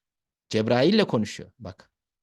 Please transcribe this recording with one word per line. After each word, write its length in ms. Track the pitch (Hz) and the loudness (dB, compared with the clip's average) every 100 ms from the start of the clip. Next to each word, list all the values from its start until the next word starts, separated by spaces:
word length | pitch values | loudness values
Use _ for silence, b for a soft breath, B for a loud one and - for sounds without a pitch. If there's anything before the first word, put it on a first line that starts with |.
| _ _ _ _ - | _ _ _ _ -6
Cebrail'le 540 | 110 110 123 151 214 | -2 2 2 4 2
konuşuyor. 460 | 190 123 104 - - _ | 2 0 -4 -8 -16 _
Bak. 320 | 101 - - _ _ _ | -16 -16 -20 _ _ _